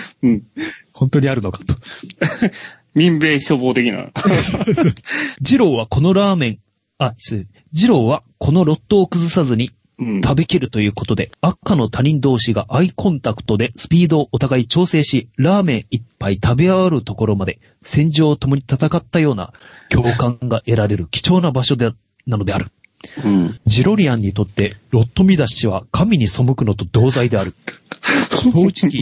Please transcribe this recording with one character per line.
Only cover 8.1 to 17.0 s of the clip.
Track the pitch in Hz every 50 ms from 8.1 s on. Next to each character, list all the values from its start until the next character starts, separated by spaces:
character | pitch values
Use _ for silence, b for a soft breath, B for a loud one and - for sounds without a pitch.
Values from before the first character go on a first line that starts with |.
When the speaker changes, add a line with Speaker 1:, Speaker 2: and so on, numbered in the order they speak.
| 147 - - _ _ -
Speaker 2:
こ | - -
の | 147 185 180
ロ | 151 156
ッ | - _ -
ト | 214 196
を | 185 -
崩 | - 175 165 170
さ | - 190 156
ず | 131 120
に | 110 123 - - _ _ _ _ -
Speaker 1:
う | 123 117 104 98
ん。 |
Speaker 2:
食 | - 117 143
べ | 143 165
き | - - 175
る | 135 113
と | - 107
い | 104 104
う | 101
こ | - -
と | - 107
で、 | 98 - - _ _
赤 | - 175 - - - - 202
の | 143 113 110
他 | - -
人 | 127 147 156 143
同 | 127 139 127 113
士 | 110 117 107
が | 104 98 -
ア | - 135
イ | 180 180
コ | - - - 202
ン | 160 131
タ | - 120 110
ク | - -
ト | - 110 104
で | 117 - -
ス | - - -
ピ | 160 170 175
ー | 156
ド | 160 151
を | 139 -
お | - 117
互 | 143 131 131 127
い | 120 120
調 | - 165 185 175
整 | - 160 147
し、 | - - 127 - - _ -
ラ | 131 165 190 202
ー | 190
メ | 160 123 107
ン | - -
一 | - 110
杯 | 113 - _ - - 98 98 98 -
食 | 110 123
べ | 131 170 185
終 | 190 185 185
わ | 185
る | 165 123